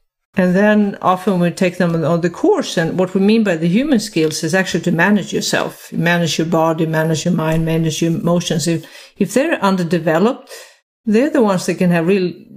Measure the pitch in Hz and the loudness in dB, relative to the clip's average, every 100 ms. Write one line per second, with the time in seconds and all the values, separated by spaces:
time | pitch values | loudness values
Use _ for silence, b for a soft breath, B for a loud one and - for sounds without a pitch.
0 | _ _ _ - 180 180 208 208 202 - | _ _ _ -2 2 4 4 4 2 -2
1 | - 185 208 180 175 165 185 180 175 165 | -2 -2 0 0 0 0 -2 0 -2 0
2 | 156 170 175 170 320 392 - - 165 - | 0 0 -2 0 0 0 0 -2 -2 -2
3 | 185 190 196 226 202 165 170 196 302 233 | -2 0 2 2 2 0 0 0 2 0
4 | - 165 156 156 165 185 180 170 175 170 | 0 -2 -2 -2 -2 -2 0 -2 -2 0
5 | 185 208 151 - - - - - - - | 2 2 0 -6 -2 -2 -4 -8 -10 -4
6 | 165 175 165 - 165 170 160 160 160 160 | 0 0 0 -2 0 0 0 0 -2 0
7 | 160 156 175 170 160 160 160 165 160 156 | 0 -2 -2 -2 0 0 0 0 -2 0
8 | 165 165 170 175 175 160 170 165 B B | -2 0 0 -2 -2 -2 -2 -4 B B
9 | B - 190 247 320 311 196 190 165 175 | B -4 -2 0 0 0 0 0 0 -2
10 | 165 160 220 269 - B B B _ _ | 0 2 2 0 -10 B B B _ _
11 | 226 208 294 302 208 185 - 165 180 170 | -2 2 2 2 2 2 -2 0 2 2
12 | 165 196 180 - - | 2 2 0 -6 -16